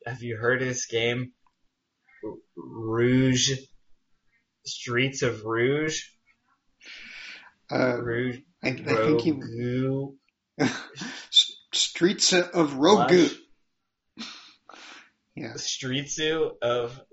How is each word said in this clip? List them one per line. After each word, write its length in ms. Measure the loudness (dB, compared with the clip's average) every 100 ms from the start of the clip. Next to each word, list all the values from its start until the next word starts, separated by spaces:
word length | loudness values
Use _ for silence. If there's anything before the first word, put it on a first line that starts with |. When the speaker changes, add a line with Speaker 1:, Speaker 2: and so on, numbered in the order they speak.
| -12
Speaker 1:
have 160 | -10
you 140 | -8 -2
heard 260 | 0 2
of 60 | 0
this 180 | -4 -4
game, 460 | 0 0 -2 -6 _ _ _ _ _ _ _ _ _
R-, 100 | -14 -14 _ -18
Rouge, 960 | -16 -10 -4 0 4 4 4 4 0 -2 -8 -20 _ -20 _ _ _ _ _ _
Streets 580 | -16 -12 -4 -2 -2 0
of 220 | -4 -2
Rouge? 580 | -2 0 2 0 -2 -6 -10 _ _ _ _ _ _ _ -20 -20 -18 -18 -18 -20 -20 _ -4
Speaker 2:
Uh, 260 | 0 0 0
Speaker 1:
Rouge, 380 | -2 -4 -4 -6 -14 _
Speaker 2:
I, 60 | -6
I 40 |
think 500 | -4 -2 2 2 2 2
you 140 | -2
Speaker 1:
Rogue. 720 | -6 -6 -4 -2 -2 -4 -6 -12 _
Speaker 2:
<laughs> 240 | _ _ -2
S-, 920 | -2 -2 -12 -14 -14 -14 0 2 2 -2 _
Streets 600 | -2 -2 2 2 2 2
of 440 | 4 2 2 2 6
Rogue. 340 | 8 8 8
Speaker 1:
Lush. 240 | 6 6 2 -16 _ _ _ _ _ _ -16 -16 -16 -20 _ _ -20 -20 -20 -20 _ _
Speaker 2:
Yeah. 200 | -12 -12 -8
Speaker 1:
Streets 640 | -8 -8 -6 -6 -6 -4
of 800 | -2 0 -2 -2 -2 -2 -4 -8 -20